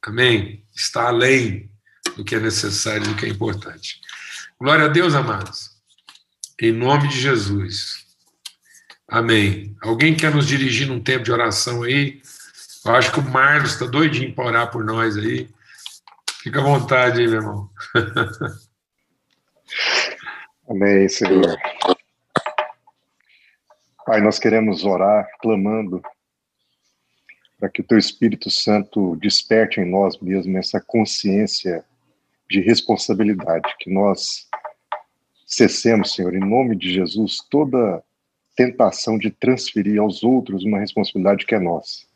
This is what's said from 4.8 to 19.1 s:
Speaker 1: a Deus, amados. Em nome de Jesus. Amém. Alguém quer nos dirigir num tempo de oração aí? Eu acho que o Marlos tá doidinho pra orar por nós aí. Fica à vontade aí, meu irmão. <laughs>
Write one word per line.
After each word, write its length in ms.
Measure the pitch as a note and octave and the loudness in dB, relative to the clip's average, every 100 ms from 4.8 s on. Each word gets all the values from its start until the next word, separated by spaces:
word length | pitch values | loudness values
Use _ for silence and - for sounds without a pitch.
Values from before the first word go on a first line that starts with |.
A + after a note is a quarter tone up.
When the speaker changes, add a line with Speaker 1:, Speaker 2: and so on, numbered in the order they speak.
| D3+ | 4
Speaker 1:
a 40 | |
Deus, 240 | D3+ F3 | 4 4
amados. 580 | C#3+ B2 G#2 G2 - - _ _ _ _ - _ _ - - | 2 0 -4 -8 -12 -18 _ _ _ _ -20 _ _ -20 -2
Em 120 | A2+ | 0
nome 360 | A2+ B2 C#3+ C#3+ | 0 2 2 2
de 140 | C3+ | 0
Jesus. 800 | C3+ B2 G2 G2+ G2 - - - - _ _ _ - _ _ - _ - _ | 0 0 0 -4 -4 -8 -10 -14 -18 _ _ _ -20 _ _ -20 _ -20 _
Amém. 680 | A2 A#2 A2 G2+ F#2+ - - | -2 2 4 4 0 -6 -10
Alguém 340 | A2 A2+ D#3 D#3 | -4 2 2 4
quer 180 | D#3+ | 2
nos 140 | D3 C#3+ | 2 2
dirigir 400 | C#3 C3+ A2+ C#3 | 0 0 -2 -2
num 120 | B2+ | -4
tempo 240 | A2+ C3 | -2 -2
de 80 | A#2 | 0
oração 520 | A#2+ A#2 G#2 - A#2+ | 0 0 0 -4 -4
aí? 380 | A#2+ C#3 C#3 - - - - - - - - | -2 0 0 -4 -20 -20 -20 -20 -20 -12 2
Eu 100 | A#2+ | 2
acho 160 | B2+ | 4
que 80 | - | 0
o 40 | |
Marlos 540 | C3+ B2+ C3+ D3 C#3+ - | 0 2 4 4 0 -4
tá 80 | A#2+ | -4
doidinho 480 | C3 D#3+ B2 B2+ | 0 0 0 -6
pra 120 | A#2 B2 | -6 -2
orar 260 | A#2 A#2+ | -2 -2
por 120 | B2 | -4
nós 320 | A2 A2+ A2+ G#2 | -4 0 0 0
aí. 320 | G#2+ A#2+ - _ _ - - - - _ - - | -4 -4 -8 _ _ -20 -20 -20 -20 _ -14 -12
Fica 180 | - C3+ | -6 -2
à 40 | |
vontade 580 | C#3+ C#3 A2+ C3 B2+ A#2+ | 2 2 2 2 4 4
aí, 60 | A#2 | 2
meu 100 | A2+ | 2
irmão. 320 | G#2+ G2+ G2+ - - A#2+ | -2 -8 -12 -16 -2 -2
<laughs> 680 | G2 A#2+ G#2+ - - - _ _ _ _ _ | 0 -2 -4 -4 -10 -10 _ _ _ _ _